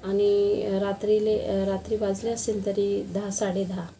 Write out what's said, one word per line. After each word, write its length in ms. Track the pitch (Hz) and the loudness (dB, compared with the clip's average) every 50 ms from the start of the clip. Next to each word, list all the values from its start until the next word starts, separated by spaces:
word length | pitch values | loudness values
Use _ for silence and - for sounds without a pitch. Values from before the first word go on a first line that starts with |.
| - | -4
आणि 600 | 190 196 202 202 202 202 202 202 202 208 208 - 208 196 190 | -2 0 2 4 4 4 4 4 2 2 0 0 0 0 0
रात्रीले, 600 | 202 202 196 196 - 202 214 214 208 214 214 208 | 0 0 -2 -2 2 2 2 4 4 2 0 0
अ, 260 | - - 196 196 190 | 0 0 0 0 0
रात्री 300 | 196 196 185 185 - 220 | 0 -2 -2 -2 -2 -2
वाजले 340 | 208 220 196 196 196 - 226 | 0 0 0 -2 -2 -2 -4
असेल 360 | 233 226 - - 214 208 190 | -4 -2 -2 -2 -2 -2 -2
तरी 380 | 202 196 208 202 202 202 196 196 | -2 0 0 0 0 0 -2 -2
दहा, 260 | 196 175 196 208 202 | -4 -4 -4 -4 -4
साडे 340 | 196 - 214 196 180 196 196 | -2 -2 -2 0 0 -2 -2
दहा. 220 | 180 185 185 170 170 - - | -2 -4 -6 -8 -10 -12 -18